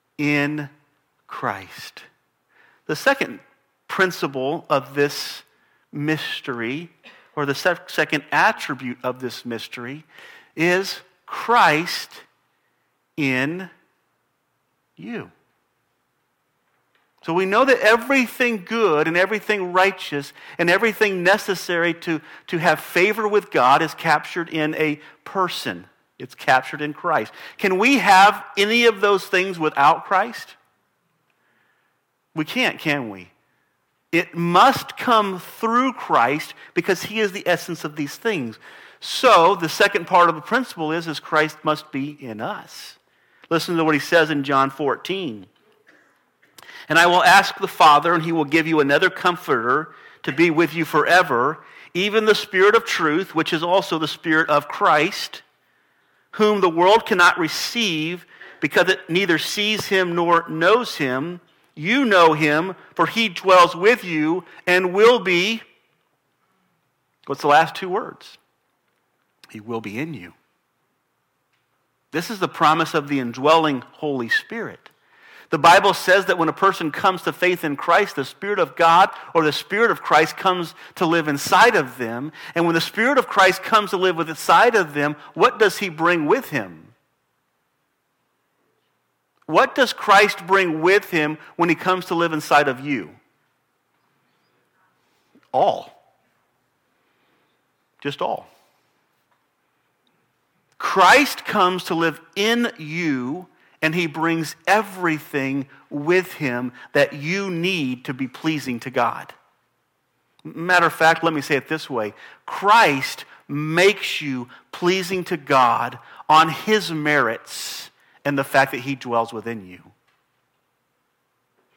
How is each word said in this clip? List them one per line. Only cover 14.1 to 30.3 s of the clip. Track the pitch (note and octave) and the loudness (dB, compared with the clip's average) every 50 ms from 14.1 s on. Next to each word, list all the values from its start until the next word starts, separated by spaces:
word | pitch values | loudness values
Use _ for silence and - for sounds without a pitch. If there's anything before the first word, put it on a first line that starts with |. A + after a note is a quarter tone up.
| _ _ _ _ _ _ _ _ _ _ _ _ _ _ _ _ _ | _ _ _ _ _ _ _ _ _ _ _ _ _ _ _ _ _
you. | D#3+ E3 A3 A#3+ F#3+ G#2 F2+ _ _ _ _ _ _ _ _ _ _ _ _ _ _ _ _ _ _ _ _ _ _ _ _ _ _ _ _ _ _ _ _ _ _ _ _ _ _ - | -20 -16 -12 -12 -12 -12 -14 _ _ _ _ _ _ _ _ _ _ _ _ _ _ _ _ _ _ _ _ _ _ _ _ _ _ _ _ _ _ _ _ _ _ _ _ _ _ -8
So | - E3 | -4 -2
we | F3+ F#3+ | -2 0
know | F#3+ G3+ A3+ C4 | 2 2 2 4
that | C4+ B3+ - | 4 2 4
everything | - G#3+ A3+ A#3 A#3 B3+ C#4 C4+ B3 A3 - - B3+ A#3+ A#3 G3+ F3 | 4 4 4 2 2 0 0 0 0 -2 -2 -2 -2 -2 -2 -4 -6
good | - A3 A#3 A3+ F#3 D#3 D3 D#3 | -6 -2 0 2 2 2 2 0
and | E3 E3 | 0 2
everything | F3 F#3+ F#3+ A3 G#3 - - G#3+ G3+ F#3 F3+ F3 | 2 0 0 0 -4 -4 -4 -4 -2 -4 -2 2
righteous | F#3 F#3+ G3 F#3+ - - - D3+ C#3+ C#3 - - - - - - | 2 2 2 0 -2 -8 -8 -8 -8 -8 -10 -14 -20 -20 -14 -6
and | - E3+ E3+ | -2 0 2
everything | F3+ G3 A3+ A3 G3+ - G#3+ G#3 F#3+ F3+ F3 | 2 2 2 0 0 0 0 -2 0 0 2
necessary | F3+ G3+ G#3 - - F#3+ F3 - - F3+ E3+ E3+ E3+ E3 | 2 2 2 0 -2 -6 -6 -4 -4 -2 0 0 0 -2
to, | E3 - F3 E3 D3+ - - - - - | -4 -6 -6 -6 -6 -8 -12 -20 -20 -12
to | - - E3 | -8 -6 0
have | D#3 F3 D#3 D3 | 2 2 0 0
favor | - - - E3+ F3+ G#3+ G#3+ A3 G#3+ G#3 | -2 -4 0 0 2 2 0 -2 -2 0
with | G#3 G3+ G3+ - | 0 0 -2 0
God | - D3+ B2 B2+ C#3 D#3 E3 | 0 2 4 6 4 4 2
is | D3+ - | -2 -6
captured | - - E3 D3+ D3+ - - - F3+ E3 E3+ | -4 -2 0 0 0 0 -4 -8 -8 -8 -6
in | - D#3+ D3+ D#3 D#3 | -4 -4 -4 -4 -2
a | - D#3 D3+ D3 D3 - - - _ _ | -2 -2 -2 -2 -6 -10 -16 -20 _ _
person. | - - G3 F#3 E3+ - - - B2 F#2 F2 F#2+ - _ _ _ _ _ - | -10 -6 -4 -4 -4 -4 -6 -8 -8 -10 -10 -14 -20 _ _ _ _ _ -20
It's | C3 B2+ - | -20 -18 -18
captured | - - D3+ C3 C3 B2+ - - C#3+ | -6 -2 0 2 2 0 -2 -8 -8
in | D3+ D3 D3 | -8 -10 -10
Christ. | - - F3 D#3 C3 A2 - - - - - - - | -8 -4 -2 -2 -2 -2 -6 -10 -18 -20 -20 -10 -6
Can | - G3 F#3 F#3 | -2 -2 0 2
we | A3 C4 C#4 A#3+ | 2 2 2 2
have | F3 G3+ F#3+ F#3 G3 G#3 G#3 - - - - | 4 6 8 8 8 6 6 2 -4 -8 -4
any | G3 G3+ G#3 A3+ A#3+ A#3+ | -2 0 0 2 4 4
of | A#3 A3 G3 G3+ | 4 2 2 2
those | G3+ G3+ F#3+ - | 2 2 2 0
things | - - F#3 F#3 G3 F#3 E3+ | -2 -2 -2 0 -2 -4 -4
without | D#3 D3+ D3 C#3+ C#3 D3 E3 E3 - | -4 -2 0 2 4 4 4 2 0
Christ? | - G3 F#3 G#3+ A#3+ | -2 -2 -2 -2 -2